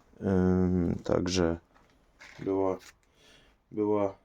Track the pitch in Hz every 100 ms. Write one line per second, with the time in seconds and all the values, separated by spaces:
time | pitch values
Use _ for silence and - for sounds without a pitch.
0 | _ - 98 95 92 92 92 90 85 85
1 | - - 90 92 82 82 - _ _ _
2 | _ _ - - 98 95 95 92 - -
3 | _ _ - - _ _ _ 104 104 104
4 | 101 -